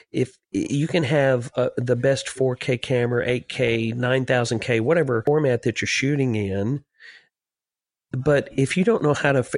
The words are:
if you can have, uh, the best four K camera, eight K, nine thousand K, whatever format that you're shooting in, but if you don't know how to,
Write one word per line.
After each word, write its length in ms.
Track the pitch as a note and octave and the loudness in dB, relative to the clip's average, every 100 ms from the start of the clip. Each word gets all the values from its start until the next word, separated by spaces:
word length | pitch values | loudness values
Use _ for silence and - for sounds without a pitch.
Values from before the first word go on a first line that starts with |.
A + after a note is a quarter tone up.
| - | -8
if 260 | - B2 - _ | -4 -4 -6 _
you 360 | G2 - C#3+ D#3 | -4 -2 -2 0
can 160 | F3+ | 0
have, 480 | A#2+ D3+ C3+ B2+ A#2+ - | 0 2 2 2 -2 -2
uh, 140 | B2+ - | -2 -2
the 200 | B2 A#2+ | -2 0
best 320 | C3+ C3 - | 2 0 -4
four 260 | - C3 B2+ | -2 -2 -2
K 220 | - B2 | -2 -2
camera, 460 | - B2 A#2+ A#2+ - | 0 0 0 0 0
eight 220 | B2 - | -2 -4
K, 440 | - A#2+ A#2 A2+ | -2 0 0 -2
nine 320 | A#2 B2 C3 | -2 0 0
thousand 360 | B2+ B2+ A#2 A2+ | 2 0 0 -2
K, 200 | - A#2 | 0 0
whatever 420 | A#2 E3+ C3+ A2+ D3 | 2 2 2 0 2
format 360 | D3+ C#3 A#2+ | 2 2 2
that 180 | B2 - | 0 -2
you're 60 | - | -2
shooting 480 | - C3+ C#3+ C3 G#2+ | -2 0 0 0 0
in, 480 | G2 G2 G#2 C#3+ - _ - - _ _ _ _ _ _ _ _ _ | -2 -2 -2 -4 -8 _ -20 -20 _ _ _ _ _ _ _ _ _
but 360 | B2+ C#3 C#3+ - - | -4 0 0 0 -2
if 200 | C3+ F#3 | 0 2
you 80 | |
don't 180 | F#3+ A3 | 2 2
know 120 | D3 | 2
how 180 | C#3+ C#3+ | 2 2
to, 120 | C#3 A#2 | 0 0